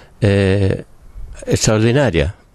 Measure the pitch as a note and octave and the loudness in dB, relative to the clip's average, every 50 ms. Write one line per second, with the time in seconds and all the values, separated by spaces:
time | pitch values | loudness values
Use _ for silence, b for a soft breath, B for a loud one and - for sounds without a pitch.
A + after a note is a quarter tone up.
0 | B B B - - G#2 G2 G2+ G2 F#2+ F#2+ G2+ G2 F#2+ - - - - - - | B B B -2 0 2 2 2 2 2 2 2 0 0 -2 -4 -8 -14 -20 -20
1 | - - - - - - - - - - - - - - A2 G#2+ A2 A#2 A#2 D3 | -20 -20 -18 -16 -16 -16 -16 -12 -6 -4 -2 0 0 0 2 2 2 2 2 2
2 | C#3+ A2+ E2 E2 C#2+ E2 - - _ _ | 2 2 2 0 0 -2 -4 -8 _ _